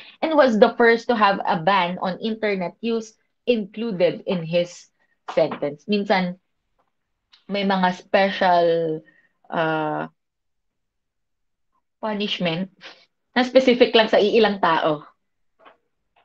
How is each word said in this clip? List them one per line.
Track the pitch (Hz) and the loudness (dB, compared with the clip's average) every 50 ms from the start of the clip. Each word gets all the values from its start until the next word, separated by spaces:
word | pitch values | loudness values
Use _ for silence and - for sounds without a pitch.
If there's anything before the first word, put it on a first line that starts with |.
| - - - _ | -20 -20 -10 _
and | - 320 320 | -4 0 2
was | 294 277 262 220 208 | 4 4 4 6 4
the | 240 220 - | 4 4 4
first | - 240 233 233 226 226 - | 2 4 4 4 2 0 -2
to | 240 | 0
have | 214 208 196 196 190 - - | 2 2 2 2 0 -2 -2
a | 202 175 | -2 0
ban | 156 180 202 196 175 175 180 180 - | 0 0 0 0 0 -2 -4 -6 -6
on | 185 180 185 | -6 -6 -6
internet | - 220 220 220 220 208 202 190 180 170 - _ | -6 -8 -6 -4 -4 -4 -4 -4 -6 -8 -10 _
use | - 233 233 226 220 - _ _ _ _ _ _ _ - | -6 -4 -4 -4 -6 -10 _ _ _ _ _ _ _ -2
included | 247 220 208 - - 214 226 233 202 170 180 160 156 - - - | -2 0 -2 -8 -10 -10 -8 -8 -2 0 0 0 0 -2 -6 -6
in | 196 175 160 | -6 -6 -6
his | 160 170 175 175 175 - - - _ _ _ _ _ _ _ _ - - | -2 -2 -2 -2 -2 -8 -18 -20 _ _ _ _ _ _ _ _ -6 -2
sentence. | - 160 147 143 - - 143 143 - _ | -2 -2 -2 -2 -6 -8 -8 -8 -10 _
Minsan, | - 208 208 202 208 214 185 180 175 180 - _ _ _ _ _ _ _ _ _ _ _ _ _ _ _ _ _ _ _ _ _ | -4 -4 -4 0 0 0 0 0 -4 -6 -10 _ _ _ _ _ _ _ _ _ _ _ _ _ _ _ _ _ _ _ _ _
may | - 190 202 202 | -8 -6 -4 0
mga | 196 196 185 185 180 180 - | 0 0 2 2 0 -2 -4
special, | - _ - 202 196 196 190 - 196 185 180 175 170 170 165 170 165 160 156 156 - _ _ _ _ _ _ _ _ _ | -8 _ 2 2 2 2 0 0 2 2 4 4 4 2 2 0 0 -2 -4 -6 -10 _ _ _ _ _ _ _ _ _
uh, | - 175 160 160 160 156 156 151 151 151 156 156 - _ _ _ _ _ _ _ _ _ _ _ _ _ _ _ _ _ _ _ _ _ _ _ _ _ _ _ _ _ _ _ _ _ _ _ _ _ | -4 -4 -2 -2 -2 -2 -4 -4 -6 -6 -8 -10 -14 _ _ _ _ _ _ _ _ _ _ _ _ _ _ _ _ _ _ _ _ _ _ _ _ _ _ _ _ _ _ _ _ _ _ _ _ _
punishment | - 220 208 202 208 202 180 - 180 170 160 170 190 - _ _ - - - _ _ _ _ _ _ _ _ | -8 -8 -6 -6 -6 -6 -6 -4 -4 -4 -4 -4 -8 -10 _ _ -20 -20 -20 _ _ _ _ _ _ _ _
na | 240 254 | -2 -2
specific | 247 - 269 262 254 240 247 254 226 - | 4 2 4 4 4 4 4 4 4 4
lang | 226 214 214 | 2 2 4
sa | - | 2
iilang | 185 185 208 180 233 220 202 202 196 | 2 2 4 4 4 2 2 2 0
tao. | - 175 160 - - 160 151 147 - - _ _ _ _ _ _ _ _ _ _ _ - _ _ _ _ _ _ _ _ _ _ | 0 0 0 0 0 -2 -2 -4 -8 -18 _ _ _ _ _ _ _ _ _ _ _ -20 _ _ _ _ _ _ _ _ _ _